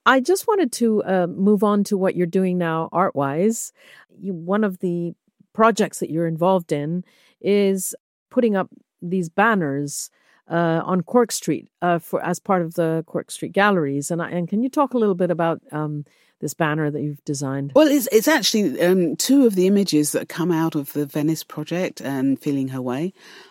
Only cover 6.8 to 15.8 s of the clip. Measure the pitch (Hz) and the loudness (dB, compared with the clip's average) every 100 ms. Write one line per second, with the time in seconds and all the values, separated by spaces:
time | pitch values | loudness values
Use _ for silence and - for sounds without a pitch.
6.8 | 147 175 - _ _ _ 175 202 196 190 | -4 -6 -8 _ _ _ 0 2 2 0
7.8 | - - _ _ _ - 240 196 - - | -4 -10 _ _ _ 0 0 0 -2 -8
8.8 | _ _ 175 190 165 - 220 208 151 139 | _ _ -6 -4 -2 2 2 2 0 -2
9.8 | 143 - - _ _ _ - 170 170 165 | -6 -8 -12 _ _ _ -4 0 2 0
10.8 | - 185 170 247 233 - - 147 - _ | 0 -2 0 2 2 -2 -4 -6 -8 _
11.8 | 175 170 - 185 160 175 - 185 165 170 | 0 0 -2 -4 -4 -4 0 0 0 -2
12.8 | 165 160 160 - - - 160 185 208 190 | 0 -2 -4 -8 -8 -10 -4 2 2 2
13.8 | 143 139 143 170 165 175 170 202 254 311 | 0 -2 -4 -4 -4 -4 -4 -2 -2 0
14.8 | 277 247 214 180 180 165 165 156 - 151 | 0 0 0 0 0 0 -2 -4 -6 -6